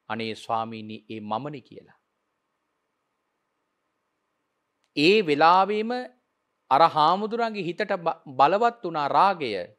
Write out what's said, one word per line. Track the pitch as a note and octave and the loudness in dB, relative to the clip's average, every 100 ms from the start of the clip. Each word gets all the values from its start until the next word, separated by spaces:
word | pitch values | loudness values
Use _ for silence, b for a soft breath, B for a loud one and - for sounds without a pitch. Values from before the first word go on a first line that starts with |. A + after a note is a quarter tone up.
| - | -12
"අනේ | A2 A2 | -8 -8
ස්වාමීනි, | G#2+ - A2+ A2+ A2+ A2 A2 _ | -10 -6 -6 -6 -12 -14 -16 _
ඒ | A2 | -14
මමනේ" | G#2 G#2+ C#3+ D3 | -8 -8 -8 -14
කියලා. | _ - _ _ _ _ _ _ _ _ _ _ _ _ _ _ _ _ _ _ _ _ _ _ _ _ _ _ _ _ _ _ _ - | _ -20 _ _ _ _ _ _ _ _ _ _ _ _ _ _ _ _ _ _ _ _ _ _ _ _ _ _ _ _ _ _ _ 2
ඒ | D#3 G#3+ | 4 4
වෙලාවෙම | E3+ C#3+ D#3+ F#3 G3 G#3+ A3 B3 B3 _ _ _ _ _ _ | 2 4 6 6 2 -2 -4 -6 -8 _ _ _ _ _ _
අර | C3+ E3 | 4 4
හාමුදුරන්ගේ | D3 D3+ F#3+ G#3+ A3+ A3+ G#3 E3+ | 4 2 2 -4 -6 -6 -6 -8
හිතට | F3 G3+ G3 | -6 -6 -4
බ-, | E3 - D3+ | -4 -6 -12
බලවත් | C3 C#3+ G3+ A#3 A#3 | 2 4 4 0 -2
වුණා | F3 D#3+ C#3 | -8 -4 0
රාගය. | C#3+ F#3+ F3+ C3 F#2+ F2 | 2 2 0 -4 -6 -8